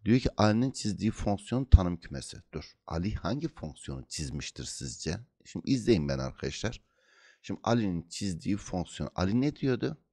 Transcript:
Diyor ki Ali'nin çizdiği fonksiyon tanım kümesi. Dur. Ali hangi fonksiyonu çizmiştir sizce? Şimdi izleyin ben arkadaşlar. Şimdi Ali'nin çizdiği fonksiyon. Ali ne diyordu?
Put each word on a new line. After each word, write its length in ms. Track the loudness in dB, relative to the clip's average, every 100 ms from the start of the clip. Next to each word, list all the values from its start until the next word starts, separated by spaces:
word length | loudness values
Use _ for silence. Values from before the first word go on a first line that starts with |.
Diyor 140 | 2 4
ki 100 | 4 4
Ali'nin 340 | 4 4 0
çizdiği 400 | -2 -4 -2 -2
fonksiyon 540 | 0 -2 -2 -2 -4
tanım 360 | 8 8 8 -2
kümesi. 420 | -6 -12 -10 -14 -12
Dur. 220 | -12 -12 -16 -6
Ali 280 | -2 -2
hangi 340 | -2 -2 -4 -6
fonksiyonu 580 | -8 -12 -12 -10 -10 -10
çizmiştir 560 | -8 -6 -6 -8 -10
sizce? 560 | -10 -10 -10 -8 -6 -6 -8 _
Şimdi 260 | -14 -8 -2
izleyin 380 | 2 4 4 4
ben 100 | -2
arkadaşlar. 640 | -4 -6 -6 -4 -6 -8 _ _ _ _ -20 _
Şimdi 180 | -10 -4
Ali'nin 440 | 0 2 2 -2 -6
çizdiği 480 | -6 -4 -4 -2 -4
fonksiyon. 540 | -4 -6 -6 -6 -6
Ali 260 | -2 0 2
ne 160 | 0 0
diyordu? 420 | 0 0 -2 -4 _